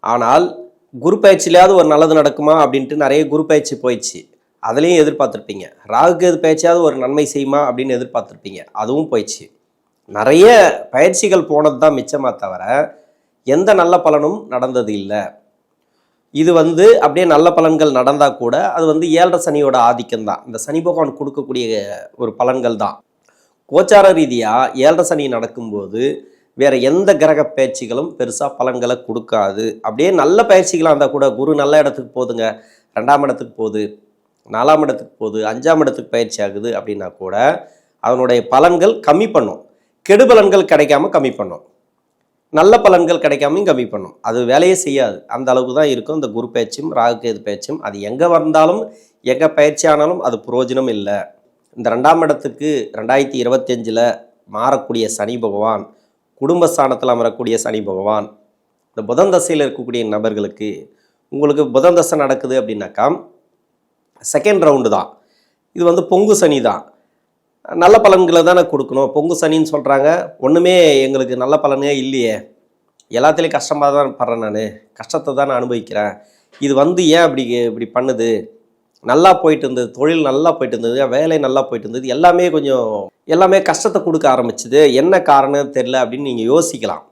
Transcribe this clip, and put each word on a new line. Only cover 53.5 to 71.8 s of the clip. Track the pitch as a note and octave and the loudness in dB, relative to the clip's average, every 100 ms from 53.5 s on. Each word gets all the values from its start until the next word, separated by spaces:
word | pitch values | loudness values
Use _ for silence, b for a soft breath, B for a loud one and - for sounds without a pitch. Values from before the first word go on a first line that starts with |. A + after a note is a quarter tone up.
| C3 C3 A#2+ A2+ A2+ A#2 - - _ _ G#2 | -2 -2 -6 -2 0 0 -2 -12 _ _ -4
மாறக்கூடிய | B2 C3+ - A#2+ G#2+ - | 0 -2 -2 -4 -4 -4
சனி | G#2+ A#2+ A2 | -8 -6 -6
பகவான், | G2+ G#2+ G#2+ G#2+ _ _ _ _ _ | -4 -2 -4 -8 _ _ _ _ _
குடும்பஸ்தானத்துல | C#3 F3 E3+ - C3+ B2+ B2+ A#2 | -2 0 0 0 -2 0 -2 0
அமரக்கூடிய | A2+ A#2 A#2 A2+ A#2+ | -2 -4 -4 -4 -4
சனி | A2 G2 | -8 -8
பகவான், | F#2+ G2+ G#2+ G2 _ _ _ _ _ _ | -6 -4 -4 -6 _ _ _ _ _ _
இந்த | - G#2+ | -14 -6
புதன் | B2+ F3 | 0 2
தசையில | F3+ - D#3 C#3 | 2 0 -2 -2
இருக்கக்கூடிய | - B2 A#2+ A2 | -4 -8 -6 -4
நபர்களுக்கு, | G#2 A2 G#2 G2+ - G#2+ - - _ _ _ _ | -4 -4 -4 -8 -8 -12 -10 -18 _ _ _ _
உங்களுக்கு | C3 D3 C#3+ C#3 B2+ | -2 0 2 2 4
புதன் | F3 F3 | 4 4
தசை | D#3+ D#3+ | 2 -2
நடக்குது | C3+ C3 C3 C3 | -2 -2 -2 -4
அப்படின்னாக்கா, | A2 G#2 F#2 - B2+ F3 - _ _ _ _ _ _ _ _ _ - | -4 -8 -8 -2 -2 -2 -10 _ _ _ _ _ _ _ _ _ -6
செகண்ட் | D3 G#3 G3 D#3+ | -2 0 2 2
ரவுண்டு | C3+ A2+ G2 | 2 0 -2
தான். | - _ _ _ _ _ _ - | -4 _ _ _ _ _ _ -2
இது | E3+ | 0
வந்து | E3+ E3+ | 2 0
பொங்கு | F#3 G#3+ G3+ | 0 2 2
சனி | E3+ C#3+ A#2+ | 2 2 -2
தான். | - - _ _ _ _ _ _ _ - E3+ | -4 -10 _ _ _ _ _ _ _ -10 2
நல்ல | F3+ A3 | 6 6
பலன்களை | G#3 F#3+ F3 E3+ E3 | 6 4 4 4 4
தானே | F3+ E3+ | 4 2
கொடுக்கணும். | D3 C3 B2+ C3+ | -2 -4 -2 -2
பொங்கு | C#3+ D#3+ E3 | -2 -2 -2
சனின்னு | D#3+ D#3+ D#3 | 0 0 0
சொல்றாங்க, | D3+ C3+ C#3 D3 F3 - - C3 | -2 0 2 2 0 -4 -4 0
ஒண்ணுமே | E3 F3 F#3 D#3+ C#3 | 2 4 4 4 4
எங்களுக்கு | C3+ C3+ B2+ B2+ | 2 -2 -4 -4
நல்ல | B2+ D3+ | -2 0
பலனே | D3 C#3 | 0 -2